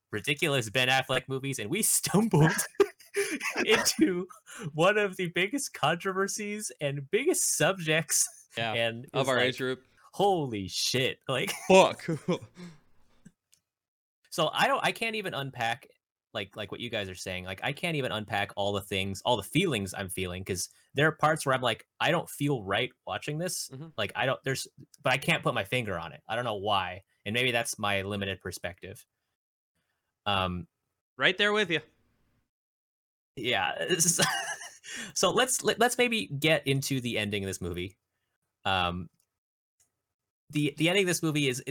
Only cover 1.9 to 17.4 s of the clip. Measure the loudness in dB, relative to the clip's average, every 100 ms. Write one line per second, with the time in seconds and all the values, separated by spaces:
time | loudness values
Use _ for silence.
1.9 | 2 2 4 4 6 6 4 -4 2 0
2.9 | 0 -8 -4 -2 -2 -6 -2 2 2 2
3.9 | 2 2 2 -4 -10 -20 -10 -8 2 4
4.9 | 4 2 -2 -4 0 0 -2 -6 0 2
5.9 | 2 -2 -2 -2 -2 -6 -6 -8 -4 -4
6.9 | -4 -2 0 2 2 2 2 2 2 2
7.9 | 0 2 0 0 -4 -14 -4 -2 0 0
8.9 | -2 -6 -2 2 4 2 0 -4 -4 _
9.9 | _ -16 0 2 4 0 -2 -4 -2 0
10.9 | 2 0 -2 -4 -2 -2 -4 6 8 8
11.9 | 4 -6 -6 -2 -4 -4 -18 -18 -18 _
12.9 | _ _ _ -20 _ _ _ _ _ _
13.9 | _ _ _ _ 0 0 2 2 2 0
14.9 | -2 -4 -4 -4 -6 -6 -2 -2 -2 -8
15.9 | _ _ _ _ -8 -8 -8 -8 -8 -6
16.9 | -4 -4 -6 -8 -8